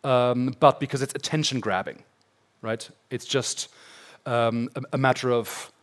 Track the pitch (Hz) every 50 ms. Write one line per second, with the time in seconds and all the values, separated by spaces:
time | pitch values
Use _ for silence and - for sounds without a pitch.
0 | - 143 127 123 123 123 123 123 123 131 127 - 156 143 131 - 147 131 - 127
1 | 135 - - - - - - 156 151 - 131 127 - 107 95 92 98 71 - -
2 | - _ _ _ _ _ _ _ _ _ _ _ - 113 113 113 - - - _
3 | _ _ 131 123 - - - 135 123 - - - - - _ - - - - -
4 | - - - - _ - 120 120 117 117 113 117 117 131 - - 127 - - 127
5 | 135 131 127 - - 127 123 120 110 - - - - - _ _